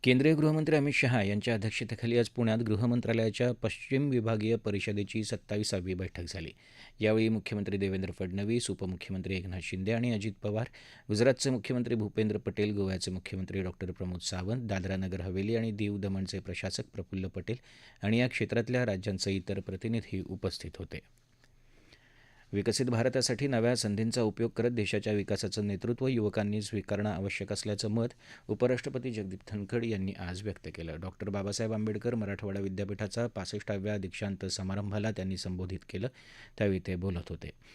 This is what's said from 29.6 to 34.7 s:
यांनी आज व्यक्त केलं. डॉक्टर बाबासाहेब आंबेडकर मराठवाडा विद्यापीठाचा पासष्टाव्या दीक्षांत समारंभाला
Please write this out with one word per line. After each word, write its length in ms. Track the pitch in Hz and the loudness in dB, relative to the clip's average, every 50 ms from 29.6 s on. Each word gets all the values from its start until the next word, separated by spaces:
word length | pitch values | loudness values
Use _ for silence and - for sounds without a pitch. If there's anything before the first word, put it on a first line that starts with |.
| 101 95 - 120 117 | -4 -2 -2 -2 0
यांनी 280 | 117 110 98 95 95 95 | 0 -2 -2 -2 -4 -4
आज 300 | - 90 90 90 90 104 | -6 -8 -6 -6 -6 -6
व्यक्त 260 | 107 92 - - 85 80 | -6 -8 -8 -10 -14 -10
केलं. 260 | - 82 82 78 82 | -10 -8 -8 -8 -8
डॉक्टर 280 | 92 92 - - 101 101 | -8 -10 -8 -6 -6 -4
बाबासाहेब 440 | 98 101 98 101 101 - 113 110 110 | -2 -2 -2 -2 -2 -2 -2 -2 -2
आंबेडकर 420 | 107 107 110 104 101 - 120 120 | -2 -2 -2 -2 -2 -2 -2 -2
मराठवाडा 460 | 113 107 98 98 98 - 101 98 98 | 0 -2 -2 -4 -4 -4 -4 -2 -2
विद्यापीठाचा 640 | 98 98 92 95 101 98 101 98 107 98 - 117 117 | -2 -2 -2 -2 -4 -4 -2 -4 -4 -4 -2 -2 -2
पासष्टाव्या 720 | 117 - 101 92 - - 104 - - 104 98 95 104 104 104 | -2 -2 -6 -6 -4 -6 -6 -4 -4 -4 -2 0 -2 -2 -2
दीक्षांत 480 | 95 90 - - 107 101 98 90 - | -4 -6 -6 -4 -4 -4 -4 -4 -4
समारंभाला 640 | 95 - - 95 95 | -4 -4 -4 -2 -2